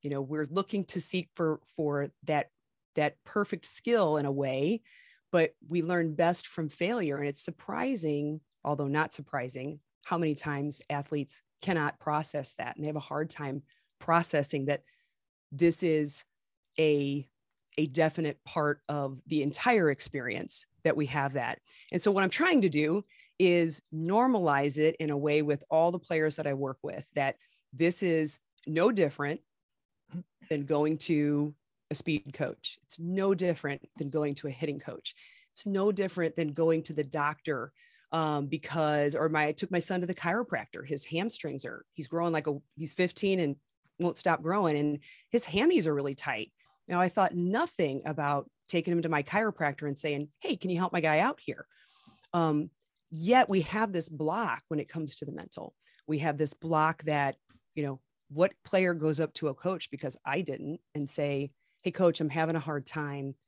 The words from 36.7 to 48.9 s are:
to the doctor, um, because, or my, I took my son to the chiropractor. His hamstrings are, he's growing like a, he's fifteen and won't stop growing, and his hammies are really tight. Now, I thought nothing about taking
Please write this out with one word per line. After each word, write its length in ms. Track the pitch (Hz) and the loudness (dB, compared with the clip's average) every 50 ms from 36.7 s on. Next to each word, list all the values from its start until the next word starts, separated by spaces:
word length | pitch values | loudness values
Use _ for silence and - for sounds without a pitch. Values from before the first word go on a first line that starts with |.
| 165 160 160 | 4 2 0
to 80 | - | -4
the 100 | 160 147 147 | -4 -4 -4
doctor, 680 | 135 - 156 143 147 151 _ _ 160 147 127 113 143 _ _ - _ _ _ _ _ | -2 -2 0 0 0 -2 _ _ -4 -4 -4 -4 -8 _ _ -20 _ _ _ _ _
um, 340 | - 165 160 156 151 147 143 | -2 -2 0 0 0 0 -2
because, 680 | 139 147 151 - - - 165 156 151 151 147 147 147 147 | -2 -4 -6 -6 -4 -2 0 2 2 4 4 2 2 2
or 120 | 156 156 160 | 2 0 2
my, 200 | 156 156 151 151 | 2 2 2 2
I 40 | |
took 180 | 156 - - - | 0 -4 -4 -2
my 100 | 190 175 | -2 -2
son 200 | 165 - 196 180 | 0 0 -2 -2
to 60 | 175 | -2
the 80 | 175 185 | -4 -6
chiropractor. 720 | - - 170 180 226 247 - - 120 107 _ - - 139 | -4 -2 -2 0 0 -2 -4 -4 -6 -6 _ -14 -14 -8
His 180 | 135 151 139 - | -6 -6 -6 -6
hamstrings 600 | - 156 165 190 226 - - - 156 139 139 - | -4 -4 -4 -2 -2 -4 -4 -6 -8 -8 -8 -8
are, 200 | 120 - - - _ _ | -10 -12 -12 -16 _ _
he's 140 | - 151 - | -12 -10 -6
growing 240 | - 165 170 170 | -2 -2 0 0
like 140 | 165 156 143 | 0 0 -2
a, 100 | 156 143 143 - _ _ | -2 -4 -6 -8 _ _
he's 180 | - 160 147 - | -10 -10 -10 0
fifteen 460 | - 180 180 - - - 196 190 185 | 0 0 0 0 -2 0 0 2 2
and 160 | 170 143 139 143 _ _ _ _ _ _ _ _ | 2 0 -2 -4 _ _ _ _ _ _ _ _
won't 200 | 175 175 - - | -2 -2 0 0
stop 240 | - 180 165 - | 2 2 2 2
growing, 360 | 151 160 185 208 196 165 151 147 | 0 -2 0 2 2 2 2 2
and 200 | 147 147 147 147 - - - - _ _ | 0 0 -2 -4 -8 -16 -20 -20 _ _
his 140 | - 233 - | 0 0 0
hammies 420 | - 151 196 254 330 370 302 170 | 2 0 2 4 4 4 4 4
are 80 | 160 147 | 2 0
really 200 | 143 139 139 139 | 0 -2 -4 -6
tight. 380 | - - 147 127 107 110 - _ _ _ _ _ _ _ - | -6 -6 -6 -4 -6 -6 -10 _ _ _ _ _ _ _ -2
Now, 120 | 175 175 | 2 2
I 80 | 185 180 | 2 2
thought 260 | - 220 190 180 - | 4 2 2 2 2
nothing 680 | 175 175 180 196 240 339 339 - - 180 143 135 135 - | 0 0 2 2 0 0 -2 0 -2 0 0 0 -4 -4
about 420 | 151 151 143 147 143 147 143 - - _ _ _ - | -6 -4 -2 0 0 0 0 -2 -6 _ _ _ -2
taking 240 | - 170 160 180 | -2 -2 0 2